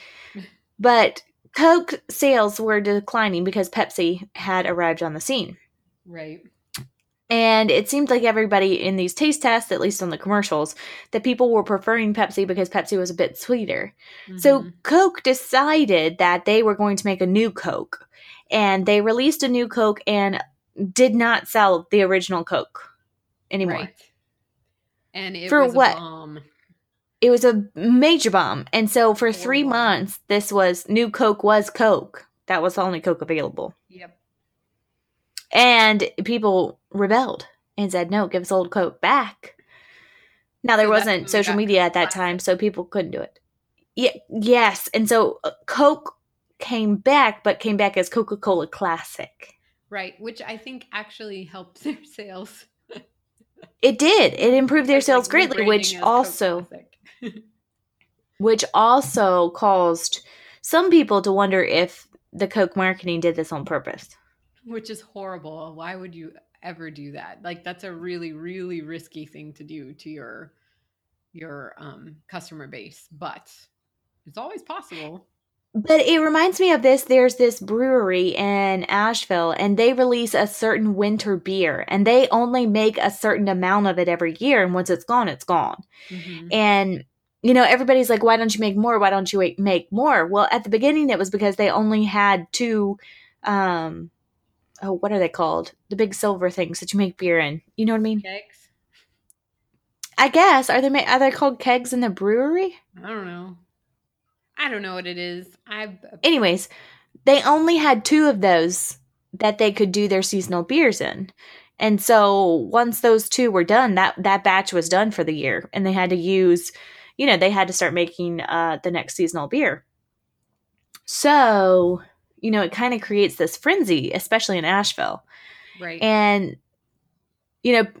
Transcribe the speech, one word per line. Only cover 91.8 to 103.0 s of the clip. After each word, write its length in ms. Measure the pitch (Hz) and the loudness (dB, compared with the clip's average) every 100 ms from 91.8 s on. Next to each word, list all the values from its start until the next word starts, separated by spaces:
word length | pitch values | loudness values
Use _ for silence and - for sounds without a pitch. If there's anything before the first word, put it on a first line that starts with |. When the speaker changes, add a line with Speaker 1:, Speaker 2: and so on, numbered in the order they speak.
| 214 214 | 0 0
Speaker 2:
had 460 | 214 202 202 196 170 | 0 2 2 2 -2
two, 480 | - 240 214 202 202 - - _ _ | -6 -2 0 -2 -4 -12 -20 _ _
um, 640 | - 202 190 170 160 165 170 _ _ _ _ _ _ _ | -4 -2 -2 -2 -6 -10 -16 _ _ _ _ _ _ _
oh, 120 | 196 | -8
what 180 | 180 202 | -4 -2
are 60 | 208 | -2
they 100 | 175 | -2
called? 440 | - 165 165 165 - _ | -2 -4 -4 -6 -14 _
The 60 | 202 | -4
big 180 | 220 | -4
silver 340 | 196 208 190 180 | -2 -4 -2 -4
things 300 | 180 170 170 | -4 -6 -8
that 120 | 180 | -6
you 40 | 196 | -2
make 200 | 196 180 | -2 -2
beer 200 | 180 170 | 0 0
in. 220 | 151 160 - - | 0 -6 -10 -4
You 80 | |
know 80 | 220 | -2
what 60 | 226 | 0
I 20 | |
mean? 200 | 220 214 | -2 -4
Speaker 1:
Kegs? 460 | 196 196 - _ _ _ _ _ _ _ _ _ _ _ _ _ _ _ - - | -6 -12 -16 _ _ _ _ _ _ _ _ _ _ _ _ _ _ _ -8 0
Speaker 2:
I 120 | 262 | 2
guess. 420 | 320 381 277 254 | 6 6 6 4
Are 100 | 247 | 0
they 80 | 269 | 2
ma-, 160 | 277 - | 0 2
are 120 | 254 | 2
they 120 | 269 | 2
called 300 | 262 285 240 | 2 0 0
kegs 320 | 254 247 247 | 0 0 0
in 80 | 254 | -2
the 100 | 240 | -2
brewery? 640 | 190 196 226 277 339 381 349 _ 185 | -2 0 0 0 0 -2 -6 _ -20